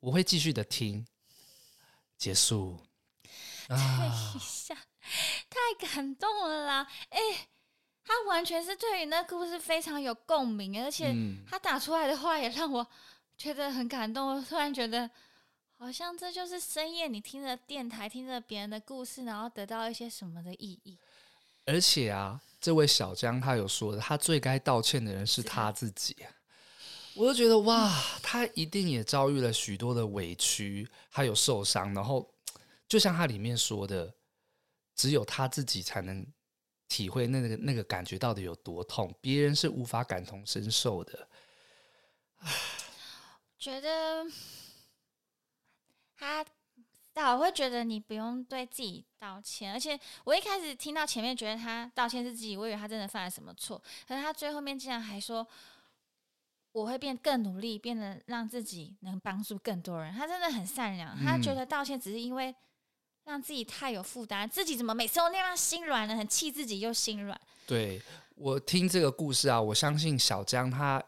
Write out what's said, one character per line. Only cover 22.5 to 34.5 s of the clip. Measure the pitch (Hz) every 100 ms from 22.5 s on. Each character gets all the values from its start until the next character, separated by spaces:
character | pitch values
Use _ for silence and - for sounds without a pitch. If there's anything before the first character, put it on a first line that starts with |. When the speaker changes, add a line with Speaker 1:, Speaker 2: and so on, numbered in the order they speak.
| _
Speaker 1:
这 | -
位 | 160 143
小 | - 95
江 | 90 120 127
他 | 131 120
有 | 98
说 | - 107
的， | 104
他 | - 151
最 | - 156
该 | 131 135
道 | 143 120
歉 | 110 139
的 | 110
人 | 98 101
是 | -
他 | 110 - 107
自 | 98 113
己 | 98 - -
啊。 | -
Speaker 2:
是 | - _ - - - - - -
他。 | 196
Speaker 1:
我 | 240
就 |
觉 | 247 233
得， | 226
哇， | 208 226 208
Speaker 2:
嗯。 | 151 - -
Speaker 1:
他 | - 240 240
一 | -
定 | 160 202 180
也 | 123
遭 | 107 143 139
遇 | 143
了 | 123
许 | 113 - 98
多 | 120
的 | 120 107
委 | 101 85
屈， | 87 - - 104 101 104 - -
还 | -
有 | 135
受 | 107 - 110
伤， | 101 107 98
然 | 98
后 | 107 135 - _ - - - _ -
就 | 220
像 | 202
他 | 165 160
里 | 104
面 | 113 117
说 | - 104 98
的， | 95 85 - _ _ _